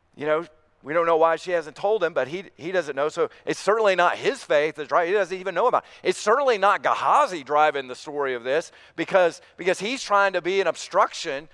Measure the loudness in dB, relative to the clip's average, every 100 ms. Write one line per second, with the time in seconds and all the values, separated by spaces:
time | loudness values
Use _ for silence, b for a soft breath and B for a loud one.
0 | _ -8 -2 -2 -4 _ _ _ -4 0
1 | 2 4 4 2 -2 -4 -4 -4 -2 0
2 | 0 -2 -4 -6 -12 -14 -6 -4 -2 -2
3 | -2 -2 -4 B -8 -4 0 2 2 4
4 | 2 0 -2 -4 0 0 0 -4 -2 0
5 | 2 0 -2 -4 -4 0 2 2 -2 -6
6 | -4 -2 0 2 2 2 2 2 0 0
7 | 2 4 2 -2 0 2 4 2 -6 -12
8 | -10 -4 -4 -4 -2 -2 -4 B B -10
9 | 0 2 2 0 b -6 -2 -2 -4 -6
10 | 0 2 2 0 -2 0 0 -2 -2 0
11 | 0 -2 -8 -8 -10